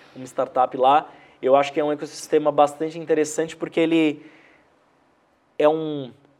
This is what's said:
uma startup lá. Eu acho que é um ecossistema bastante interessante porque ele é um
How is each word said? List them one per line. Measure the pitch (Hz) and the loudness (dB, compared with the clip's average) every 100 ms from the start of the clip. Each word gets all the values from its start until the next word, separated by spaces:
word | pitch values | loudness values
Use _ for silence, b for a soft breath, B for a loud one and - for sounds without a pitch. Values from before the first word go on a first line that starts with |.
| B | B
uma | 131 131 | -18 -10
startup | - 127 131 127 131 | -6 -4 0 -2 2
lá. | 127 147 B B B B | 2 4 B B B B
Eu | 127 139 | 2 4
acho | 139 | 2
que | - | -2
é | |
um | 147 | -2
ecossistema | 147 151 - - 151 151 | -4 -8 -14 -2 0 2
bastante | 147 143 143 160 165 | 2 2 0 -8 -6
interessante | 160 156 151 - 160 - | -2 0 0 -2 -6 -6
porque | 165 - | -6 0
ele | 165 165 156 147 B B B B B _ _ _ _ _ _ _ _ - | 2 2 2 0 B B B B B _ _ _ _ _ _ _ _ 0
é | 151 | 0
um | 160 156 147 127 - _ | 0 -4 -8 -10 -16 _